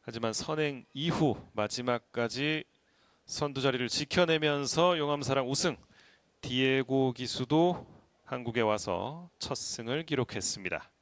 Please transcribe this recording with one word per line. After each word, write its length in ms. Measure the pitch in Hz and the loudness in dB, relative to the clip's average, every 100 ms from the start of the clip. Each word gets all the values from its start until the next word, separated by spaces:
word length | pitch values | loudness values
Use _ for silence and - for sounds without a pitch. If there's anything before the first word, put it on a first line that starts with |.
| - | -8
하지만 260 | 113 113 | -4 -2
선행 520 | 110 - 156 151 135 - | -2 -4 -2 -2 -4 -12
이후 420 | 139 160 - 151 113 - | -4 -2 2 2 0 -6
마지막까지 1080 | - 104 - 123 120 _ - 117 113 147 156 - _ _ _ _ _ _ | -4 -2 -2 0 -2 _ -2 -2 0 -2 -2 -6 _ _ _ _ _ _
선두 340 | - 147 135 | -4 -2 0
자리를 300 | 135 127 120 | 0 2 0
지켜내면서 1080 | - 147 - 175 160 151 143 135 156 180 175 | -2 0 2 4 4 2 2 0 4 4 4
용암사랑 500 | 147 147 131 135 127 | 0 -2 0 0 2
우승, 280 | 135 180 131 - - - _ _ _ | 0 0 -2 -12 -20 -20 _ _ _
디에고 720 | - 123 131 131 127 135 131 | -4 2 4 4 2 2 2
기수도 760 | 123 127 - 127 151 175 180 - - _ _ | 0 -6 -4 2 4 4 0 -8 -20 _ _
한국에 380 | - 127 120 117 | -10 -8 -4 0
와서 680 | 110 107 - 90 104 160 175 _ | 2 2 0 -2 -4 -8 -16 _
첫 160 | - 139 | -6 -6
승을 500 | - - 117 139 160 | -6 -8 -4 -4 -2
기록했습니다. 840 | 143 120 104 92 - 92 80 - _ | 0 0 -2 -4 -4 -4 -6 -8 _